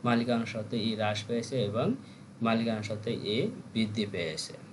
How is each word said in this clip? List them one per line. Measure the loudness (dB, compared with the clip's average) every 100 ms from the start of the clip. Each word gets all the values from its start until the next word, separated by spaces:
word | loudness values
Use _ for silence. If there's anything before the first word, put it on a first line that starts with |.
| 6
মালিকানা | 4 4 2 0
সত্ত্ব | -4 -2 0 0
ই | 2
হ্রাস | 0 0 -2
পেয়েছে | -2 0 0 2
এবং | 2 2 0 -6 -18 -18 0 2
মালিকানা | 4 4 0 -2
সত্ত্ব | -4 -2 -2 0
ই | 2 0 -2 -4
বৃদ্ধি | 0 2 0 -2
পেয়েছে। | -2 -4 -4 -8 -12 -16